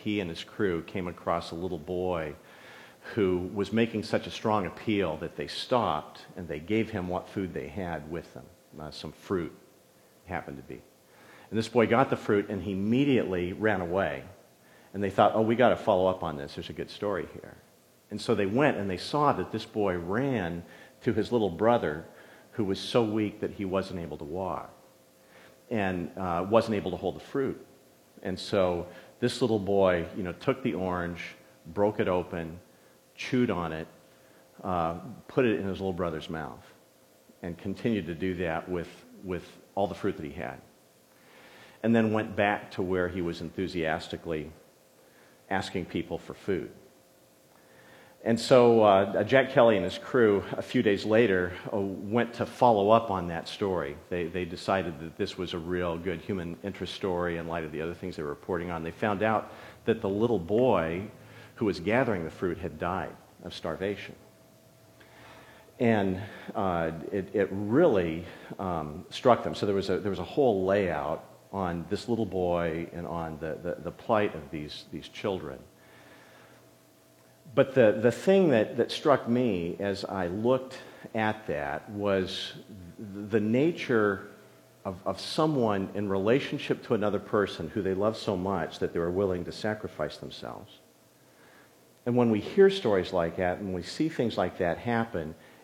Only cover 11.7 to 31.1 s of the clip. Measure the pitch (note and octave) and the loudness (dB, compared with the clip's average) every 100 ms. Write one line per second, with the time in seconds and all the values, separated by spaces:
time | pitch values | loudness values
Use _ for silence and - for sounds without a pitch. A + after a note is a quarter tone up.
11.7 | B2 G#2+ A#2 C3+ A#2+ - G2+ G2+ G#2 F2+ | 4 6 6 4 2 2 2 2 -4 -4
12.7 | F#2+ G2+ B2 C#3+ A#2+ D#2 F2+ F2 F#2+ G#2+ | -2 0 2 4 2 2 -2 -2 0 0
13.7 | G2 F2 F#2 F2 C#2 F#2+ - - _ _ | 0 0 0 0 -2 -10 -20 -20 _ _
14.7 | - - G2 G2 F#2+ G#2 G#2+ A2 A#2+ A#2+ | -20 -14 -4 -2 6 6 6 2 6 6
15.7 | F2 - F#2+ F#2 F2+ E2 D2+ C#2+ - E2+ | 6 4 4 4 2 -4 -6 -8 -10 -10
16.7 | D#2 D#2+ - G#2 F#2 D2 - - - - | -8 -10 -6 -4 -4 -6 -12 -18 -20 -20
17.7 | _ _ _ - G#2 - G#2+ G2 A2+ D3 | _ _ _ -12 -8 -2 2 2 4 4
18.7 | - G2 F2+ - D3 D3 - - A2 - | 2 -2 -4 -2 2 2 2 -2 -6 -6
19.7 | A2+ G2+ F2+ E2+ G#2 C#3 B2 E2+ E2+ F2 | -2 0 0 -2 -2 -2 -2 -2 -6 -10
20.7 | - - - - G#2+ G2+ A#2+ G2+ E2 A2 | -18 -20 -8 -2 0 0 0 0 2 4
21.7 | A#2+ E2+ D2+ - - - - - - G2 | 4 2 -4 -10 -18 -20 -20 -14 -4 -2
22.7 | G2 - B2+ A2+ A2 G#2 - G2 - G2 | -2 0 2 2 0 -2 -4 -8 -4 -2
23.7 | F#2+ F#2+ F#2+ E2 D2 D2 F2 F#2+ C#2 - | -2 -2 -6 -8 -10 -8 -6 -4 -6 -8
24.7 | - - _ _ _ _ - - - - | -18 -20 _ _ _ _ -20 -20 -20 -6
25.7 | A2+ F#2+ F2+ E2 - F#2 E2+ F#2 A2 A2 | -2 0 -2 -4 -6 -2 -2 4 4 4
26.7 | G#2 F2+ F2 F#2+ D2+ - C#3 C3+ - - | 0 -2 -4 -4 -6 -6 -2 -2 -4 -10
27.7 | - _ _ _ - G2 F2+ - G#2 F#2 | -20 _ _ _ -12 -6 -6 0 2 4
28.7 | F2 - - - - B2 - B2+ A2 F#2+ | 2 -4 -14 -20 -4 -2 0 2 2 2
29.7 | G2 F#2+ F2 E2+ - F2+ E2+ - C3 A#2+ | 4 6 4 0 -6 -6 -4 -2 0 0
30.7 | E2+ F#2 F2+ F2 | -2 -2 -2 -4